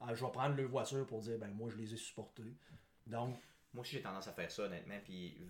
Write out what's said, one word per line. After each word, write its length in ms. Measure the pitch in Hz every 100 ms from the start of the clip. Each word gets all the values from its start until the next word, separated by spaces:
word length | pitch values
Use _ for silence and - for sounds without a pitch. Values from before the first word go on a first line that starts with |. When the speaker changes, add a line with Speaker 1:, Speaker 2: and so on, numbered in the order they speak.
Speaker 1:
ah, 140 | 120
je 80 | 117
vais 60 | 127
prendre 260 | 131 139 139
leur 120 | 131
voiture 380 | 131 120 135 -
pour 140 | 110
dire, 180 | 107 113
ben, 120 | 104
moi, 160 | 101 117
je 60 | 107
les 160 | 110
ai 20 | 113
supportés. 580 | - - 104 - 110 143 - - - - 117
Donc, 280 | 117 123 123 - - -
Speaker 2:
Moi 80 | 120
aussi, 140 | 120 135
j'ai 40 |
tendance 240 | 104 95 98
à 60 |
faire 180 | - 85
ça, 120 | -
honnêtement. 320 | 101 87 - 101
Puis, 320 | - 92 87 - 90